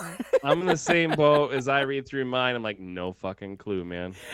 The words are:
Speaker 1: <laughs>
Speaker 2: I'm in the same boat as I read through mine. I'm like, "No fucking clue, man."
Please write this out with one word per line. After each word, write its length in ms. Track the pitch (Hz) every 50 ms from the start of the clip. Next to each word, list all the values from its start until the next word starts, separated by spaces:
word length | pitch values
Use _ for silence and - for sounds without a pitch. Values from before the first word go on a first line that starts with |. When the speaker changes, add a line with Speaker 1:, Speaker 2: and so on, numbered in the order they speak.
| 175 170 - -
Speaker 1:
<laughs> 240 | 254 - - 523 -
Speaker 2:
I'm 160 | 139 175 170
in 60 | 185
the 100 | 180 170
same 360 | 151 - - 175 170 165 160 165
boat 400 | 156 147 147 147 147 147 123 135
as 160 | 135 123 131
I 140 | 135 139 139
read 240 | 135 139 135 135
through 180 | 131 - 139 131
mine. 300 | 123 127 127 127 127 123
I'm 60 | 120 113
like, 160 | 110 101 95
"No 320 | 95 90 90 90 90 92 92
fucking 440 | - - 95 95 - 101 98 98 95
clue, 260 | - 107 101 92 87
man." 300 | 87 87 87 90 92 95 - - -